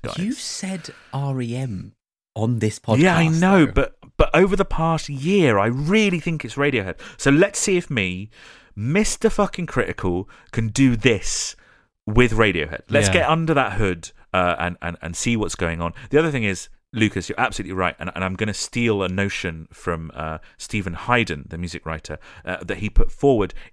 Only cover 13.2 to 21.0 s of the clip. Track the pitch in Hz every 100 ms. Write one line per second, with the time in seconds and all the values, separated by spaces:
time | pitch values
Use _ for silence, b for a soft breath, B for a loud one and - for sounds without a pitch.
13.2 | 143 165 160 143 117 98 101 85 - -
14.2 | b 92 90 85 87 87 85 85 85 85
15.2 | - 117 95 - 85 82 85 - B 139
16.2 | 165 139 107 92 - - _ 110 107 -
17.2 | - - 123 101 92 92 90 - 90 87
18.2 | 95 92 107 98 - 120 117 104 92 92
19.2 | 98 - 92 80 80 - - 82 80 71
20.2 | 78 80 b b - 110 92 82